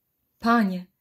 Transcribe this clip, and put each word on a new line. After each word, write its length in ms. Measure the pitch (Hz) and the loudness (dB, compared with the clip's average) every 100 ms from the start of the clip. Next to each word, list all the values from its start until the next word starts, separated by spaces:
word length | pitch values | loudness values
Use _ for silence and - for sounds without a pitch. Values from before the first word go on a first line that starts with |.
| _ _ _ _ | _ _ _ _
Panie, 460 | 226 233 196 180 180 _ | 0 2 0 -4 -12 _